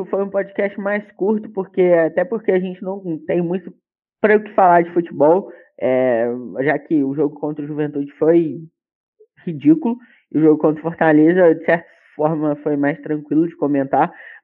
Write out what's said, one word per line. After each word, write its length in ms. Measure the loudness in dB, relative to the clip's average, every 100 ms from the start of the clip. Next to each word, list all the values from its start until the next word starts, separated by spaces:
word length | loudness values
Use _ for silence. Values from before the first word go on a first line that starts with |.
| -4
foi 160 | -4
um 60 | -4
podcast 500 | -4 -6 -4 -6 -6
mais 240 | -6 -6 -8
curto, 380 | -6 -4 -4 -6
porque, 320 | -10 -6 0
até 420 | 2 4 2 -2
porque 260 | -4 -4 -2
a 80 | -2
gente 240 | -2 -8
não 360 | -10 -10 -8 -8 -4
tem 160 | -4
muito 320 | -4 -6 -10 -20 _ _ _ _
pra 160 | 2 2
o 40 |
que 120 | 2
falar 300 | 2 6 6
de 60 | 2
futebol, 580 | -2 -4 2 4 4 0 -12 _ -6
é, 480 | -2 0 2 0 -2 -4 -8 -4
já 160 | -2 -2
que 260 | -2 -2
o 100 | -2
jogo 240 | -2 -4 -4
contra 240 | -8 -8
o 60 | -8
Juventude 420 | -6 -6 -6 -10
foi 500 | -2 2 4 2 -4 -14 _ _ _ _ _ _ _
ridículo, 540 | -12 0 2 4 2 -6 -10 _ _
e 60 | 2
o 20 |
jogo 180 | 4 4
contra 220 | 2 -2
o 20 |
Fortaleza, 720 | -6 -2 2 4 4 4 4
de 100 | 4 0
certa 260 | -2 -4 _ _ -6
forma, 380 | -4 -2 -4 -4
foi 200 | -4 -2
mais 240 | -2 -4
tranquilo 480 | -6 -8 -2 -2 -2
de 80 | -2
comentar. 560 | -2 -2 0 -2 -2 -6 -20 -6